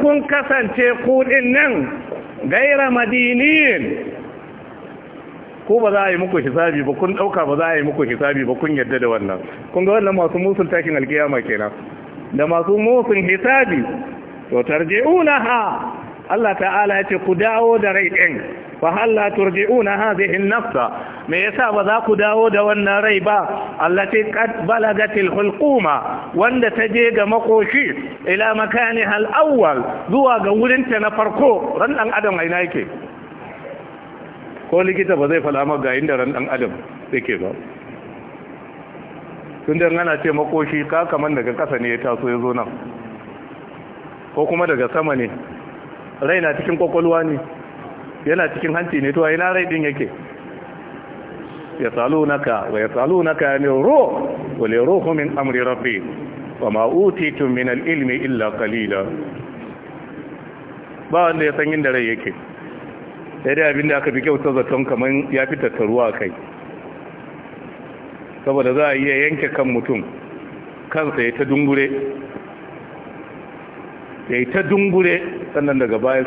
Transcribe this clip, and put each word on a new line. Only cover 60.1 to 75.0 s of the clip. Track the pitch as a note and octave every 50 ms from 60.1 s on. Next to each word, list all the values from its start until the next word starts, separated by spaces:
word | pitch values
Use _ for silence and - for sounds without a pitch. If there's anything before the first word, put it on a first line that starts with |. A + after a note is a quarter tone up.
| - - - - - - - - - - - - - - - - - - - -
Ba | D#3 E3+ F3 E3+
wanda | E3 D#3+ D#3
ya | D3+ C#3+ D3
san | D3+ D3 D#3
inda | D#3 D3 C3+
rai | B2+ B2+ A#2+ A2+ A2+
yake. | G#2+ - G#2 F2+ - - - - - - - - - - - - - - - - - - - - - -
Sai | C3 C3+
dai | D3+ D#3+ D3+ C#3+
abin | C#3 D3 D3+
da | D3 C#3
aka | C#3 D3+
fi | B2 C3
kyauta | B2 D#3 D3 C#3 C#3+ D3+ C3
zaton | C3 B2 B2 C3 B2+ C3+
kaman | - C#3 A#2 B2+ C3 C3+ C#3 C#3 C#3
ya | C3+ C3 C3+ C3
fi | D#3+ C#3+
tattaruwa | C3+ A#2 - - A2+ G#2 A2+ B2 A#2+ A2+
a | G#2
kai. | - G#2+ F#2+ - - - - - - - - - - - - - - - - - - - - - - - - - - - - - - - - - - - - - - - - - - -
Saboda | C#3 C3+ C#3 C3 B2+ B2+
za | C#3+ D3+ D3
a | C#3
iya | C3+ C3+ C#3+ C#3 C3+ C#3+ D3+
yanke | D#3+ D3 - C#3 -
kan | - C3+ B2+
mutum, | B2 A#2 A2+ - C3 G#2+ - - - - - - - - - - - - - - - - - -
kansa | - D#3+ D#3 D3 C3+ B2+
ya | A#2+ A#2 A#2 -
ta | C#3+
dungure, | B2+ C3+ C#3+ D3 C#3 C#3 C#3 C3+ C3 C#3 C#3 C#3 - - - - - - - - - - - - - - - - - - - - - - - - - - - - - - - - - - - - - - - - - - - - -
ya | A#2+ B2
yi | B2+ B2 -
ta | G3 F#3+
dungure, | C#3+ G3+ G3 G3+ G3 F3 F#3